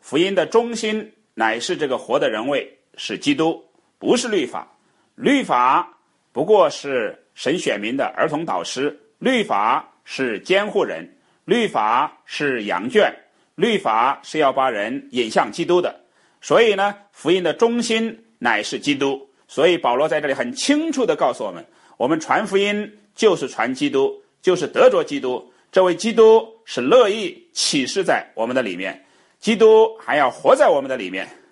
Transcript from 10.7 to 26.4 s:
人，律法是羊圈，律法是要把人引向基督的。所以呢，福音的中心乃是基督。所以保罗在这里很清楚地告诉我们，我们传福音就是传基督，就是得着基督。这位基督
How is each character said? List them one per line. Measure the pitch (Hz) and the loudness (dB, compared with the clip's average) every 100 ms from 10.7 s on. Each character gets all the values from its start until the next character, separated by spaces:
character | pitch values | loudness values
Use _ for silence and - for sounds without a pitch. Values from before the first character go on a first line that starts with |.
| 208 | -2
人， | 123 82 85 _ _ _ | -2 -6 -12 _ _ _
律 | - 226 214 | -2 0 0
法 | 139 107 120 151 - | 0 0 0 0 -6
是 | _ - 147 123 | _ -6 -4 -4
羊 | 104 90 113 | -4 -4 0
圈， | 208 160 - _ _ _ - | 2 2 0 _ _ _ -2
律 | 226 214 | 0 0
法 | 135 110 127 135 | 0 2 2 0
是 | - 156 | -6 0
要 | 143 | 0
把 | 127 131 | 2 0
人 | 107 104 135 - | 0 -4 -6 -8
引 | 123 113 | -4 -2
向 | 180 131 | 0 -2
基 | 104 | -4
督 | 170 175 | 0 0
的。 | 147 - _ _ _ _ | 0 -8 _ _ _ _
所 | - 160 | 0 2
以 | 233 196 | 4 2
呢， | 202 202 _ | -2 -4 _
福 | _ 151 | _ 0
音 | 185 | 0
的 | 175 | 0
中 | 143 233 240 | 0 0 0
心 | 233 220 226 - _ _ | -2 -2 -2 -8 _ _
乃 | 123 107 | -2 0
是 | 107 127 | -2 -6
基 | 143 | -4
督。 | 139 139 139 - _ _ | -2 -2 -4 -10 _ _
所 | - 165 | 0 2
以 | 170 | 2
保 | 135 123 | 0 0
罗 | 156 | 0
在 | 151 | -2
这 | 147 | -4
里 | |
很 | 131 120 | -4 -6
清 | 123 - 294 330 | -6 0 0 0
楚 | 269 | -2
地 | 240 151 | -2 0
告 | 151 | 0
诉 | 120 | -2
我 | 107 | -8
们， | 85 - _ _ _ | -10 -18 _ _ _
我 | 123 | -2
们 | 160 | -2
传 | - 156 208 | 0 -2 0
福 | 196 | 0
音 | 202 208 208 - _ - | 0 -2 -6 -14 _ 0
就 | 220 | 2
是 | 165 131 | 2 -4
传 | - 117 | -4 -4
基 | 131 147 | -2 -2
督， | 135 135 - _ _ | 0 0 -4 _ _
就 | - | 0
是 | 170 147 | 0 -2
得 | - 254 | 4 4
着 | 190 | 4
基 | 147 143 | -2 -4
督。 | 127 127 - _ _ | -4 -6 -8 _ _
这 | - | 2
位 | 185 | 2
基 | 170 220 | 2 -2
督 | 226 220 226 | 6 8 8